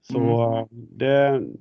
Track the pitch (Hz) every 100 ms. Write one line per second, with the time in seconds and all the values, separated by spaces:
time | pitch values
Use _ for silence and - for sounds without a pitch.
0 | - 123 113 117 117 113 110 117 117 -
1 | 135 139 139 135 73 -